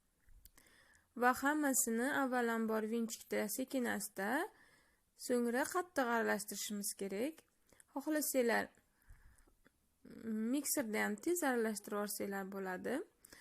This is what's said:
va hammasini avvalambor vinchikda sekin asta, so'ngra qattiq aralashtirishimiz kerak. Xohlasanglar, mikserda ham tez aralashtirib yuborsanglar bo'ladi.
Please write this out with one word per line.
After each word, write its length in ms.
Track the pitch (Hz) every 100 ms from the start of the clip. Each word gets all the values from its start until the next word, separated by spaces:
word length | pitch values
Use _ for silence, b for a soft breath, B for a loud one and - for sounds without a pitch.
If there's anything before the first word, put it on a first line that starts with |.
| _ _ - - - b b b b b b -
va 140 | 247
hammasini 760 | 247 269 302 285 262 - 226 254
avvalambor 680 | 277 269 247 233 226 220 220
vinchikda 580 | 214 233 226 - - 208 214
sekin 360 | - 262 269 233
asta, 440 | 208 196 - 202 269 370 b b b b b b -
so'ngra 440 | - 240 240 240 311
qattiq 420 | 359 359 - 240
aralashtirishimiz 840 | 233 214 214 - 202 - 208 202
kerak. 420 | - 196 190 277 320 - b b b -
Xohlasanglar, 760 | 277 311 302 285 262 233 208 190 - _ b b b b b b _ _ _ _ _ - - 226 220 220
mikserda 540 | 277 277 311 226 214
ham 160 | 208 208
tez 240 | 330 349
aralashtirib 560 | 285 247 220 208 - 208
yuborsanglar 480 | 208 - 202 196 190
bo'ladi. 480 | 196 190 185 196 262 415 _ B B